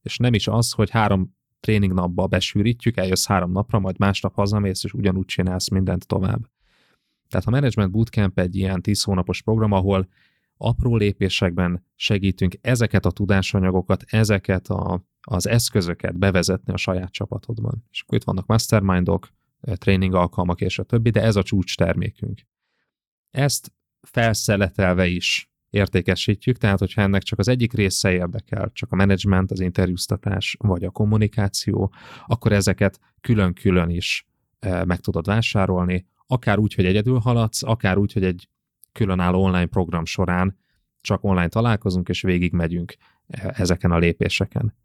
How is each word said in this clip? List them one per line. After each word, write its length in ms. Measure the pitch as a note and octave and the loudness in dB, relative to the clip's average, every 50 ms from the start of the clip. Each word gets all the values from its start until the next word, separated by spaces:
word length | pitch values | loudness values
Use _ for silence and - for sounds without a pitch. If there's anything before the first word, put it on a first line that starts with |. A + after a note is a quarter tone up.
És 160 | _ - - | _ -10 -4
nem 160 | - A#2+ B2 A#2+ | -2 0 2 2
is 140 | G2+ - | 2 0
az, 240 | - G#2 A2+ A#2+ - | 0 0 0 0 0
hogy 180 | - - G#2+ G2 | 0 -2 -2 0
három 460 | - A#2 G#2+ G2+ G2 F#2+ F#2 - _ _ _ _ _ _ | 2 2 2 4 2 2 0 -2 _ _ _ _ _ _
tréning 340 | - - A2 G#2 G2+ F#2+ F#2 | -2 0 2 2 2 2 2
napba 340 | F#2 F2+ F2 F2 F2 F#2 | 0 0 0 0 -2 0
besűrítjük, 720 | F2+ F#2 F#2 - - - G#2 G2+ A#2 A#2+ - - A#2 - | 0 0 0 -2 0 0 0 2 2 0 0 -2 -2 0
eljössz 280 | - F#2 F#2+ F#2 - - | 0 0 0 0 -2 0
három 260 | - G2+ F#2 F2+ F2 | 0 0 0 2 0
napra, 280 | F#2 F#2+ G#2 - - G#2+ | -2 -2 -2 0 -2 -2
majd 200 | F#2+ F#2+ F#2 - | 0 -2 -2 0
másnap 360 | G#2 G2 F#2+ - - F#2+ - | 0 0 0 0 -4 -4 -2
hazamész, 480 | - G2+ G2+ G#2+ G#2 G2+ G2 F#2 - - | -2 -2 0 0 0 0 -2 -4 -4 -8
és 100 | F#2+ - | -8 -6
ugyanúgy 320 | B2 G#2 G2 F#2 F#2+ F#2 | -2 0 0 0 0 -4
csinálsz 440 | - - - F2+ F#2 F#2 F#2 - - | -4 -2 -2 -2 0 -2 -2 -2 -2
mindent 380 | F#2+ F#2+ F#2+ F2+ F#2 F2+ - | 0 0 0 0 -2 -4 -4
tovább. 420 | _ - G2 F#2+ F#2+ G2+ - A2+ _ _ _ _ _ _ _ _ _ _ _ _ _ _ _ _ | _ -2 0 0 0 -2 -4 -6 _ _ _ _ _ _ _ _ _ _ _ _ _ _ _ _
Tehát 200 | _ - F#2+ F#2 | _ -4 -4 0
a 40 | A2 | 0
Management 400 | A#2 C#3 C#3 B2 G#2+ G#2+ G2+ F#2 | 0 2 2 2 2 0 0 0
Bootcamp 480 | F#2 A2 A#2 - - A2+ G#2 F#2+ - - | 2 0 0 0 0 0 0 0 2 0
egy 160 | F2+ F2+ F#2 | -2 0 0
ilyen 260 | G2 G2 F#2+ F#2+ F2+ | -2 -2 0 -2 -2
tíz 220 | F2+ G#2+ G#2 - - | 0 -2 -2 0 0
hónapos 380 | G#2 G2 F#2 F2 F2 F2 - | 0 0 0 0 -2 -4 -4
program, 300 | - - A2 A2+ A2 G#2+ | -2 -2 0 2 2 2
ahol 360 | G2+ F#2+ F#2 G2 G2 F#2+ F#2 - _ _ _ _ _ _ _ _ _ | 2 2 2 2 2 2 0 -4 _ _ _ _ _ _ _ _ _
apró 380 | _ - A2 A#2+ - - B2 A#2 | _ -2 -2 0 0 0 2 2
lépésekben 920 | A2+ G#2 G2+ F#2+ _ G2+ F#2 - - G2 F#2 E2+ F#2 F2+ F2 F2+ F2 _ _ _ | 2 2 2 0 _ -2 -2 0 0 0 0 0 0 0 0 -2 -4 _ _ _
segítünk 600 | _ - - A2 G2 G2 G2 F2+ - F#2+ F2+ - - | _ -2 -2 0 2 2 0 0 2 0 -2 -2 -2
ezeket 440 | - A#2+ B2+ A#2 A#2+ G#2 - F#2+ - | -2 -2 0 2 0 2 2 2 2
a 60 | - | 2
tudásanyagokat, 920 | - - G2+ F#2 G2+ F#2+ F#2 - - G2 F#2 F#2 F#2 F#2 F2 - F#2+ - - | 0 0 0 2 2 2 2 0 0 0 2 2 2 0 0 0 -2 -2 -2
ezeket 600 | _ - A2 A2 G#2 G#2 F#2+ - - F#2+ F#2 - | _ 0 0 2 2 2 0 0 -2 -2 -2 -2
a, 360 | - G2 F#2+ F#2 F#2+ F2+ F2+ - _ _ _ | -4 -4 -4 -2 -4 -4 -6 -8 _ _ _
az 260 | - - - F#2 E2+ | -8 -4 -4 -2 0
eszközöket 720 | G2+ A2+ A#2 - - - G#2+ F2 E2+ F2 - - G#2+ F2 | 0 0 0 0 0 0 0 0 0 -4 -4 -6 -6 -2
bevezetni 560 | F2 G2 G2 F2+ F#2 F2 - F#2 F2+ - - F#2 | 0 0 2 2 2 2 2 -2 -2 -4 -6 -6
a 40 | |
saját 340 | F2+ - - F#2 F#2 F#2 F#2 | -4 -2 -2 -2 -4 -4 -8
csapatodban. 760 | _ - A2 - - G2+ - - A#2 A2 A2 A2+ - A2 - _ | _ -10 -8 -8 -8 -10 -8 -8 -8 -6 -4 -4 -6 -6 -10 _
És 100 | _ - | _ -14
akkor 160 | - _ - | -8 _ -4
itt 60 | - - | -4 -2
vannak 220 | - - F#2 - | -2 -4 -4 -2
mastermindok, 840 | - A2 A2+ - - - G#2+ G2 F#2+ F#2 F2+ F2+ F2+ F2+ - - - _ _ _ _ _ _ | 0 0 0 2 2 0 2 2 2 0 2 2 0 0 -2 -4 -10 _ _ _ _ _ _
tréning 520 | - - F#2+ - - - G2 F#2 F#2+ F#2 F#2 | -8 -8 -8 -2 0 2 2 2 2 2 2
alkalmak 480 | F2+ F2 F2 - - F2+ F2 F2 - | 2 2 2 0 -2 -2 -2 -2 -2
és 180 | - F#2 - - | -2 -4 -4 -6
a 40 | F#2+ | -4
többi, 260 | _ - A#2 A2+ A#2+ | _ -2 2 2 2
de 120 | G#2+ - | 2 2
ez 140 | - A2+ G#2 | 2 2 2
a 80 | G2+ F#2 | 2 0
csúcs 320 | - - G2 F2+ - - | 0 0 -2 -2 -2 -2
termékünk. 680 | - F2+ F2 F2 F2 F2+ G#2 - _ G#2 G#2 G#2+ - _ _ _ _ _ _ _ _ _ _ _ _ _ _ _ _ _ _ | 0 0 0 0 -2 -4 -6 -8 _ -10 -10 -10 -12 _ _ _ _ _ _ _ _ _ _ _ _ _ _ _ _ _ _
Ezt 440 | _ B2+ C#3 C#3+ - - - - _ _ _ _ _ _ | _ -2 0 0 -2 -4 -8 -14 _ _ _ _ _ _
felszeletelve 1040 | _ - - B2 A#2 A2+ G#2+ - - - G#2 G2 G#2 F2 - - G2 F2+ F2+ F2+ F#2 | _ -6 -2 0 2 2 2 0 0 0 2 2 2 0 0 0 2 2 4 2 2
is 420 | F2 F2+ F2 - - - - - _ _ _ _ _ | 0 0 -2 -2 -2 -2 -4 -6 _ _ _ _ _
értékesítjük, 880 | - G2+ G2 F#2 - F#2 F2+ - F#2 - - - G#2 - - - B2 | 0 0 0 2 0 0 2 2 -2 0 0 -2 -2 0 0 -2 -2
tehát 220 | - - G#2 G2 F#2 | 0 2 0 2 2
hogyha 220 | G2+ F2+ - - | 0 -2 0 0
ennek 220 | G#2 G2 G2 F#2+ - | 0 2 2 0 -2
csak 160 | - - - | -2 -4 -2
az 80 | G2 | 0
egyik 260 | A#2+ B2+ B2+ A#2+ A2+ - | 0 2 2 0 0 0
része 380 | G#2+ G2+ F#2+ - - - G2 | 0 0 0 0 0 0 2
érdekel, 580 | F2+ F2+ F2 F2 - G2+ - _ - G#2 G2+ G2+ _ | 2 2 0 -2 -6 -8 -8 _ -6 -4 -4 -6 _
csak 180 | - - - | -8 -8 -4
a 40 | - | 2
menedzsment, 560 | F#2 G2 G2 G2 F#2 - G2+ F#2+ F#2 F#2+ F#2+ | 2 4 4 4 2 2 2 2 2 2 0
az 80 | F#2+ F#2 | -2 -2
interjúztatás 960 | F#2 F2+ F2 - F#2 F2+ F2+ F2+ - - G2 G2+ - G#2 G2 G2 - - - - | -2 -2 0 0 0 0 0 -4 -4 -4 -6 -4 -2 -4 -4 -2 -4 -6 -8 -2
vagy 240 | - G#2 F#2 F2 F2+ | 0 0 0 0 -2
a 60 | F2+ | -6
kommunikáció, 1040 | - - G#2+ G#2+ A2 G#2+ G#2+ G2+ - - G2 G2 - - - G#2+ G2+ G2+ F#2+ G2 _ - - - - - - | -2 -2 0 2 2 2 2 0 0 -2 -2 -2 -2 -4 -4 -2 -2 -2 -2 -4 _ -10 -20 -20 -20 -20 -4
akkor 260 | - - - - A2 | -4 -4 0 2 2
ezeket 480 | G#2 G2+ F#2 G#2 F2+ - G#2 F#2+ - _ _ _ _ _ | 2 4 2 2 2 2 0 0 0 _ _ _ _ _
külön-külön 680 | - - A#2+ G#2+ G2 F2+ E2+ - - G2 F2+ F2+ E2+ F2 | -2 0 2 2 2 0 -2 0 0 2 2 4 2 2
is, 360 | E2+ E2+ - - - - - _ _ _ _ _ _ _ | -2 -4 -4 -4 -6 -6 -8 _ _ _ _ _ _ _
eh, 260 | - G2+ F2+ F2 F2+ | -4 -4 -2 -2 0
meg 140 | F2+ F2+ F2+ | 0 -2 -2
tudod 260 | - - F2+ E2+ D#2+ | -2 -4 -4 -2 -2
vásárolni, 840 | G#2 G2+ A2+ A2 - - G#2+ F#2+ F#2+ F#2 F2+ F2+ F2+ F#2 F2+ - _ _ _ _ | 0 0 0 0 0 0 0 2 2 0 0 0 0 -2 -4 -6 _ _ _ _
akár 300 | _ C3 A#2+ - - G2+ | _ -4 -2 0 0 2
úgy, 160 | G2 G#2+ G2+ - | 2 2 0 2
hogy 120 | - F#2+ | 0 2
egyedül 340 | F2+ F#2 G#2+ G#2+ B2 C3 B2 | 2 2 2 2 2 0 0
haladsz, 440 | G#2 B2 B2 A#2+ A2+ A2 - - - | 2 2 2 2 0 0 -2 -6 -2
akár 340 | A#2 A2+ A#2 - G2 F2+ | -2 -2 0 0 0 2
úgy, 160 | G2 G2+ G2 - | 2 0 0 0
hogy 100 | G#2 F#2 | 0 0
egy 260 | F#2 F2 F2+ - _ _ _ _ _ _ _ _ _ | 0 -2 -4 -12 _ _ _ _ _ _ _ _ _
különálló 520 | _ - A#2 F#2+ F#2 F2+ F2 F2+ F2+ F#2 G2 | _ -2 0 0 0 0 2 2 2 4 2
online 220 | F#2+ F#2 F2+ F2 | 2 2 2 0
program 400 | E2+ - G2 F2+ E2+ E2+ E2 E2 | 0 0 -2 -2 -2 -4 -6 -6
során 520 | - - - F#2+ E2+ F2+ F2+ F#2 F#2+ F#2+ _ _ _ _ _ _ _ _ _ | -6 -4 -2 -2 0 0 0 0 -2 -2 _ _ _ _ _ _ _ _ _
csak 220 | _ - G#2 F#2 - | _ -4 -4 -2 0
online 240 | G#2 F#2+ F2+ F2 | 0 2 2 0
találkozunk, 600 | E2 - A2+ A#2 A#2+ A2 G2+ - G2+ F2+ F#2 F2 - | 0 0 0 0 0 0 0 -2 -2 -2 -2 -2 -2
és 120 | F2+ - | -4 -2
végigmegyünk, 720 | - F#2 F2+ F2 F2+ F2 - F2 E2+ E2 F2 F2 F2 - - _ _ _ _ _ _ | 0 0 0 0 0 0 0 0 -2 -2 -4 -6 -6 -8 -12 _ _ _ _ _ _
eh, 320 | _ - - G2 G2 - - | _ -14 -10 -10 -8 -4 -2
ezeken 320 | F#2 F2 F2 - - F2+ | 0 0 0 0 2 0
a 60 | E2+ | 2
lépéseken. 800 | E2+ F2 E2+ E2 _ F#2 F#2 - - G2 - - - A2+ G#2+ - _ | 4 2 2 0 _ -2 -4 -2 -4 -4 -4 -4 -4 -6 -6 -6 _